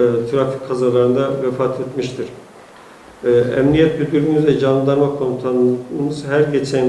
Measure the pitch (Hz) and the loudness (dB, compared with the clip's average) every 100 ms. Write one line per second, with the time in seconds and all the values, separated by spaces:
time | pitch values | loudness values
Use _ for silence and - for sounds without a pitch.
0 | 120 117 120 139 135 135 - 123 127 123 | 0 0 -2 -2 -2 -4 -6 -2 2 2
1 | 123 131 135 139 127 127 127 - 127 135 | 2 2 0 -2 -4 -2 -2 -2 -6 -6
2 | 127 - - - - - - - - - | -6 -6 -10 -12 -20 -20 -20 -20 -20 -20
3 | - - 123 120 123 135 143 156 160 - | -20 -6 2 2 2 0 2 4 2 2
4 | - 151 156 151 151 127 135 135 135 139 | -2 0 0 2 2 2 2 2 2 2
5 | 143 - 131 123 127 123 123 123 - 131 | 2 0 -4 -4 -2 2 2 0 -6 -4
6 | 143 151 135 143 147 139 135 135 | -4 -4 -2 0 2 0 0 0